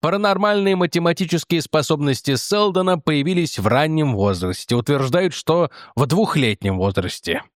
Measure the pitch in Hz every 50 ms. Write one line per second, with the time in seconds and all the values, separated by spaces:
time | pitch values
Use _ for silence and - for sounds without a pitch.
0 | - 156 180 202 208 202 196 185 202 208 208 202 196 196 190 185 180 170 - 170
1 | 170 170 - - 185 160 175 165 - _ 170 165 147 - - 156 139 - 160 143
2 | 147 143 135 - - 139 139 123 - - 202 208 208 202 175 185 185 185 185 165
3 | - - 156 147 139 165 185 175 170 - - - 95 107 117 131 151 156 156 156
4 | 151 143 120 98 98 101 98 87 90 90 90 - - - 120 120 113 - 143 139
5 | 135 131 123 175 196 113 - - - - 156 175 170 - - - - - - -
6 | 139 131 135 185 226 - - 156 131 113 104 - - 98 95 92 92 98 92 -
7 | 90 90 - - - - 82 - - _ _